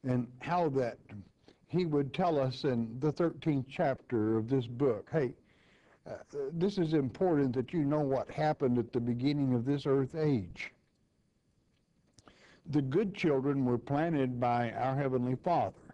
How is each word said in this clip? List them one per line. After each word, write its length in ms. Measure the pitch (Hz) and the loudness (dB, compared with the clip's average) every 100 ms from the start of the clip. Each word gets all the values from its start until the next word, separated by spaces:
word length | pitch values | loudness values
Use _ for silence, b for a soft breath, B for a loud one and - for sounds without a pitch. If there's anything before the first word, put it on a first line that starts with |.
And 240 | 131 127 120 - | 0 -2 -2 -10
how 300 | - 175 165 | -4 0 0
that 280 | 135 120 113 - 104 95 _ b b _ | 0 -2 -6 -16 -18 -18 _ b b _
he 180 | 170 175 | -2 2
would 260 | 147 139 | 2 0
tell 240 | - 180 151 | 0 2 2
us 280 | 131 120 | 0 0
in 340 | 147 120 113 120 | 0 0 -2 -2
the 140 | 151 | -2
thirteenth 540 | 143 170 160 160 143 127 | 2 0 0 -2 0 -2
chapter 680 | - 160 135 - 117 107 110 | -2 0 0 -2 0 2 2
of 120 | 110 | 2
this 180 | 135 117 | 0 0
book, 420 | 120 139 104 - | 0 0 0 -2
"Hey, 200 | 160 127 - b b b b b b - | -2 -2 -4 b b b b b b -16
uh, 60 | - - 143 139 | -16 -12 -8 -6
this 260 | 165 190 202 | -2 -2 0
is 160 | 160 | 2
important 600 | 156 135 - 185 151 139 | 2 0 0 2 4 2
that 180 | 127 120 | 0 -2
you 120 | 175 | 0
know 160 | 143 151 | 0 2
what 280 | 143 135 - | 2 0 -2
happened 480 | - 156 151 131 123 | -2 0 2 2 2
at 160 | 120 | 0
the 80 | 120 | -2
beginning 540 | 120 120 135 147 135 | -2 0 0 2 2
of 100 | 123 | 2
this 220 | 123 143 143 | 0 -2 2
earth 300 | 135 131 160 | 0 0 -2
age." 560 | 156 131 87 - - _ _ _ _ _ _ _ _ _ _ _ _ _ _ _ B B B B - | 0 0 -2 -12 -14 _ _ _ _ _ _ _ _ _ _ _ _ _ _ _ B B B B -2
The 120 | 147 | -2
good 320 | 135 156 208 | 2 0 0
children 500 | - 170 139 135 139 | 0 0 2 2 2
were 140 | 127 120 | 2 0
planted 640 | - 143 165 151 131 123 | 0 0 2 2 0 0
by 320 | 123 120 117 | 0 2 0
our 240 | 113 127 135 | -2 -2 0
Heavenly 400 | 139 127 123 127 | 0 0 0 -2
Father. 380 | 175 165 101 - - | 0 0 0 -6 -20